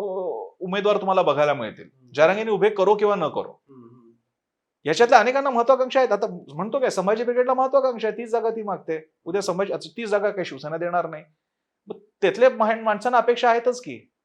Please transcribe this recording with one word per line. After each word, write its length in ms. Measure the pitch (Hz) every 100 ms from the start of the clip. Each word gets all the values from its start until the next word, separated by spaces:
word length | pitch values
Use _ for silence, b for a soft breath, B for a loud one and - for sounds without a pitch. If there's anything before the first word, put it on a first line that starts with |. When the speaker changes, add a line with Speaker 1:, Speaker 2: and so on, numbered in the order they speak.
| 202 190 180 113 95 -
Speaker 1:
उमेदवार 380 | 180 196 202 202
तुम्हाला 240 | 190 185
बघायला 320 | 175 143 147
मिळतील, 320 | 139 110 90 -
Speaker 2:
हम्म. 260 | _ _ 120
Speaker 1:
जरांगेने 360 | 160 202 226
उभे 180 | 196 208
करो 260 | 208 277 208
किंवा 200 | 208 196
न 120 | 151
करो. 360 | 104 - - _
Speaker 2:
हम्म. 180 | 131 117 123 113 117 _ _ _ _ _ _ 143
Speaker 1:
याच्यातल्या 340 | 160 240 240
अनेकांना 300 | 233 269 277
महत्वाकांक्षा 500 | 240 233 262 254 269
आहेत. 120 | 247
आता 160 | 202 208 175 -
म्हणतो 260 | 147 208 277
काय, 100 | 240
संभाजी 340 | 196 190 226
ब्रिगेडला 300 | 240 247 247
महत्वाकांक्षा 540 | 254 262 269 254 226 220
आहे, 100 | 214
तीस 120 | 233
जागा 200 | 233 226
ती 140 | 226
मागते. 480 | 202 165 - 160 - _ 170
उद्या 160 | 196
संभाजी, 320 | 190 175 196
आता 160 | 165 160 226
तीस 120 | 220
जागा 200 | 202 202
काही 160 | 196 170
शिवसेना 320 | 135 151 165
देणार 320 | 175 175 165
नाही. 140 | 156 156 _ _ _ _ _ -
मग 100 | - _ _
तिथल्या 280 | 190 226 254
माण-, 340 | 220 214 226
माणसांना 340 | 220 202 247 247
अपेक्षा 320 | 233 240 247
आहेतच 320 | 233 240 240
की. 300 | 151 113 - _